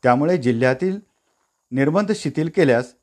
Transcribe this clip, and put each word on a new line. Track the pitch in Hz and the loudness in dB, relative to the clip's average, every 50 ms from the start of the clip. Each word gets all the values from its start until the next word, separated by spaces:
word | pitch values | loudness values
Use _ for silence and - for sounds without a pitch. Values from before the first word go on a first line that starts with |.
| _ | _
त्यामुळे | 127 123 127 147 160 180 175 | 2 2 2 2 0 0 0
जिल्ह्यातील | 123 123 120 113 123 127 127 127 180 190 190 202 214 _ _ _ _ _ _ _ _ _ _ _ _ _ | 0 -2 0 2 0 0 0 0 -2 -4 -4 -6 -12 _ _ _ _ _ _ _ _ _ _ _ _ _
निर्बंध | 123 131 139 147 156 196 214 185 214 | -2 -2 0 0 0 -2 -2 -2 -4
शिथिल | - - 147 127 - 156 165 - | -4 -6 -8 -4 -4 -6 -4 0
केल्यास | - 175 139 123 117 127 - _ _ | 2 4 4 4 2 0 -6 _ _